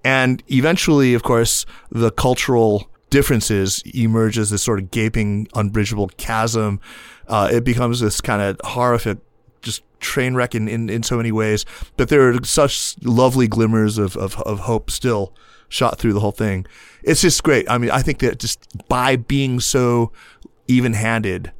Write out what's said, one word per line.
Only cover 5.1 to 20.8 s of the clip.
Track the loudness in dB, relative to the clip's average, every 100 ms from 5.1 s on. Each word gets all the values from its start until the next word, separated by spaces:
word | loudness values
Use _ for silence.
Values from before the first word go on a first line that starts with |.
| 0 -2 -4 -4
unbridgeable | -4 -2 0 -2 -2 -4 -6
chasm. | -6 -2 -2 0 -2 -4 -8 -20 -20 -20 -2
Uh, | 0 2
it | 2
becomes | 2 0 0 0
this | -2 -2
kind | -2 -2
of | -2 -4
horrific, | -8 -2 0 2 0 -6 _ _ _ _
just | -12 -12 _ _
train | -6 -4 -2
wreck | -2 -2 -2
in, | -4
in, | -4 -4
in | -4
so | -2 -2
many | 0
ways. | 0 0 -2 -4 -12 -10 -4
But | 4
there | 6 6
are | 4
such | 0 2 2 0 -8 -6
lovely | 0 4 4 4 2
glimmers | 2 2 2 2 0
of, | -4 -4
of, | -6 -6
of | -6 -6
hope | -4 -4 -4
still | -4 -2 -2 -4 -10 -20 -20 _
shot | -2 -2 0
through | 0
the | 2
whole | -2
thing. | -2 -2 -2 -8 -18 -20 -6
It's | 0 2
just | 2 2
great. | 2 2 2
I | 0
mean, | 0
I | 0
think | -2 -2
that | -2 -2
just | -8 -8 _ -20 -8
by | -2 0 0
being | 0 -2 0 -2
so | 0 0 2 2 -2 -6 -20 _ -20 _ 0
even-handed | 2